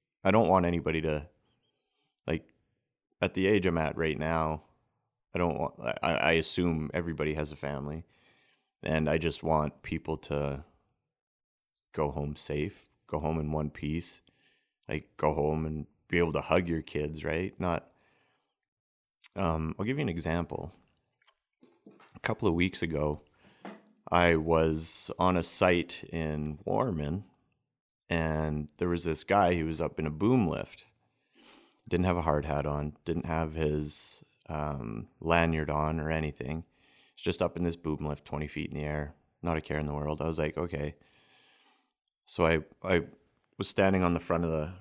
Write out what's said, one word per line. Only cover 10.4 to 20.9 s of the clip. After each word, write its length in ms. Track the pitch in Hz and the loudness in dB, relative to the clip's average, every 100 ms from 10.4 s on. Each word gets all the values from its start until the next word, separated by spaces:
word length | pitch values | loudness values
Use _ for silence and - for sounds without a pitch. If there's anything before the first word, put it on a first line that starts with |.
| 71 69 - _ _ _ _ _ _ _ _ _ _ _ _ | -2 -4 -10 _ _ _ _ _ _ _ _ _ _ _ _
go 180 | - 73 | 0 0
home 240 | 71 71 73 | 0 -4 -6
safe, 500 | - 73 92 - - _ - | -4 -4 -4 -8 -20 _ -6
go 120 | 80 | -2
home 200 | 78 80 | 0 0
in 120 | 76 | -2
one 200 | 78 76 | -2 -4
piece, 500 | - 76 82 - - _ _ _ _ _ _ - | -6 -4 -4 -6 -14 _ _ _ _ _ _ -8
like, 220 | 78 - - | -8 -8 -2
go 160 | 78 | 0
home 320 | 76 73 78 80 | 2 0 0 -2
and 220 | 78 - _ - | -6 -10 _ -2
be 100 | 87 | 0
able 140 | 82 | 2
to 80 | 76 | 0
hug 260 | - 85 85 | 2 2 2
your 160 | 82 | -4
kids, 400 | - 76 76 78 | -4 -4 -4 -4
right? 360 | 73 80 95 - | -4 -4 -4 -4
Not, 280 | 87 82 - _ _ _ _ _ _ _ _ _ _ _ _ _ - 98 | -2 -2 -6 _ _ _ _ _ _ _ _ _ _ _ _ _ -10 -2
um, 380 | 85 80 80 - | 0 0 -2 -4
I'll 60 | 107 | -4
give 120 | 143 | -2
you 60 | |
an 60 | 120 | -4
example. 640 | 82 80 85 80 - 92 - _ | -4 -2 -2 -2 -8 -10 -14 _